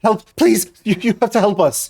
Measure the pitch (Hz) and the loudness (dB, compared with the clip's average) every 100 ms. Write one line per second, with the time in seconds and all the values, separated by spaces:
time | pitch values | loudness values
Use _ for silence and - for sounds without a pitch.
0 | 214 220 - - 339 214 - - - 185 | 0 -2 -6 0 2 2 -2 -10 -4 -2
1 | 233 208 233 240 202 190 160 123 | -2 -2 0 0 0 2 0 0